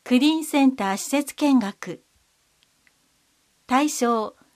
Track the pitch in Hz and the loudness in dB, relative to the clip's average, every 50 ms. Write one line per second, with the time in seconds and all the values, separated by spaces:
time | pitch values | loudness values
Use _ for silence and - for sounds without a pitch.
0 | - - 247 254 277 302 320 320 302 - - 285 277 262 262 262 202 190 190 196 | -4 0 2 4 4 4 2 0 -2 -2 0 2 4 4 2 2 -2 -6 -6 -6
1 | - - - 285 285 277 - - 302 285 269 247 208 196 196 - - 185 160 - | -6 -4 -2 -2 -2 -4 -6 -2 0 2 2 2 2 0 -8 -12 -14 -14 -14 -16
2 | _ _ _ _ _ _ _ _ _ _ _ _ _ _ _ _ _ _ _ _ | _ _ _ _ _ _ _ _ _ _ _ _ _ _ _ _ _ _ _ _
3 | _ _ _ _ _ _ _ _ _ _ _ _ _ - 247 262 294 294 - - | _ _ _ _ _ _ _ _ _ _ _ _ _ -2 0 0 0 0 -2 -2
4 | 247 233 233 220 214 208 - _ _ _ _ | -2 0 0 -2 -4 -6 -10 _ _ _ _